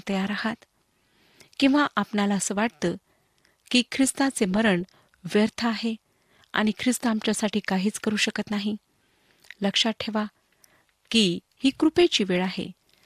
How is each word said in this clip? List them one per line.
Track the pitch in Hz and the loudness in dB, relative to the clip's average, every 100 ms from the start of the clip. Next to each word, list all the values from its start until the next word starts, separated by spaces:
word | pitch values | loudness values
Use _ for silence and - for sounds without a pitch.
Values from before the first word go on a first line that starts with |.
| - | -4
तयार | 196 196 | -4 -2
आहात? | 202 220 233 - _ _ _ _ _ _ _ - - | -4 -6 -8 -12 _ _ _ _ _ _ _ -16 0
किंवा | 277 285 285 - | 2 4 2 0
आपणाला | 202 208 202 202 | -2 0 0 0
असं | - 196 | -2 -2
वाटतं | 226 - 175 190 - _ _ _ _ _ _ | -4 -2 -4 -4 -10 _ _ _ _ _ _
की | 240 233 | 0 0
ख्रिस्ताचे | - 269 - 269 - 196 | 0 0 2 -2 0 0
मरण | 202 226 175 185 _ _ _ 170 | 2 2 2 -2 _ _ _ -2
व्यर्थ | 208 220 - 233 | 2 2 0 -4
आहे | 214 226 226 _ _ _ _ _ | -2 -4 -6 _ _ _ _ _
आणि | - 214 - | 0 0 0
ख्रिस्त | 254 240 240 | -2 0 0
आमच्यासाठी | 220 220 208 208 214 | 0 -2 -2 -2 -2
काहीच | - 190 202 - | -2 -2 -2 -2
करू | 220 214 | -4 -2
शकत | - - - | -2 -4 -6
नाही? | 208 202 214 _ _ _ _ _ _ - - | -4 -4 -8 _ _ _ _ _ _ -20 -6
लक्षात | 196 - 226 214 | -2 0 -2 -2
ठेवा | - 214 208 - _ _ _ _ _ _ _ | -4 -4 -4 -8 _ _ _ _ _ _ _
की | 226 196 180 - _ | 2 2 0 -8 _
ही | 269 | -2
कृपेची | - 311 349 349 - | 2 2 4 2 2
वेळ | 190 180 | 0 0
आहे. | 185 185 - - _ _ | -2 -4 -10 -12 _ _